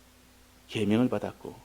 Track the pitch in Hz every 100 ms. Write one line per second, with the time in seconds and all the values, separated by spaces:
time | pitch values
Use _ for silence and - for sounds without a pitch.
0 | - - - - - - - 113 101 110
1 | 123 104 101 - - -